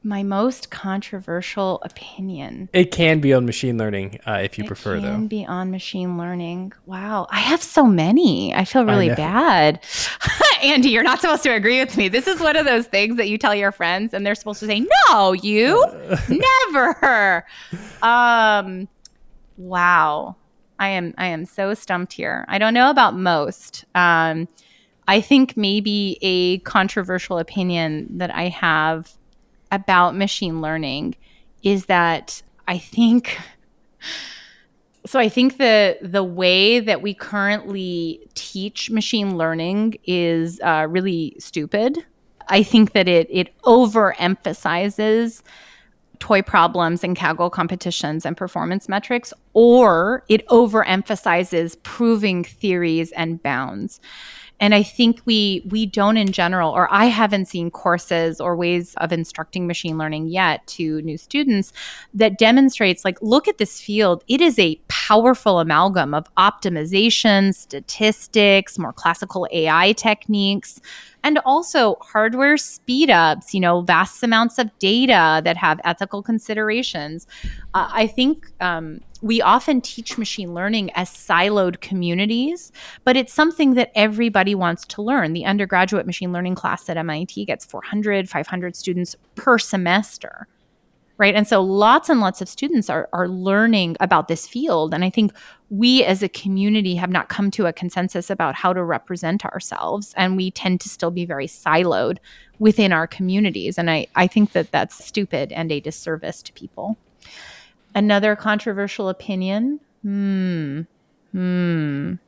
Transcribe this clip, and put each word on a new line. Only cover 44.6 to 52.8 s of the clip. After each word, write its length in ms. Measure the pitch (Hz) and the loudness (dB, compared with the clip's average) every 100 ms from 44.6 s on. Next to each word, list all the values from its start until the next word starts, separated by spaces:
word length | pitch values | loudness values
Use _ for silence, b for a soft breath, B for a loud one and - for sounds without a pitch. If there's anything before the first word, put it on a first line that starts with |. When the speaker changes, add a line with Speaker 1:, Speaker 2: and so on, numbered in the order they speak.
| - 170 202 202 214 220 233 226 b b b b b b _ _ | -2 -2 -2 -2 0 2 0 -6 b b b b b b _ _
Speaker 1:
toy 220 | - 202 | 0 2
problems 600 | 196 196 170 180 165 170 | 4 2 2 2 0 -2
and 140 | 175 180 | -4 -2
Kaggle 340 | 175 160 175 | -2 0 -2
competitions 760 | 185 170 180 180 - 156 156 156 | -2 -4 -4 -6 -6 -6 -6 -6
and 120 | 170 | -8
performance 520 | 180 - 165 190 - | -8 -6 -6 -6 -4
metrics, 440 | 196 - 240 - - _ | -6 -4 -6 -6 -20 _
or 720 | 226 233 240 233 165 190 254 _ | 6 8 8 8 6 2 -4 _
it 160 | 214 - | 0 6
overemphasizes 1300 | 233 240 220 - 185 - 208 - 170 185 170 170 - | 6 6 2 2 0 -2 -2 0 0 2 -2 -2 -6
proving 640 | - - 233 220 208 180 | -16 -2 2 2 0 -2
theories 680 | 170 - 208 180 | -4 -4 -2 0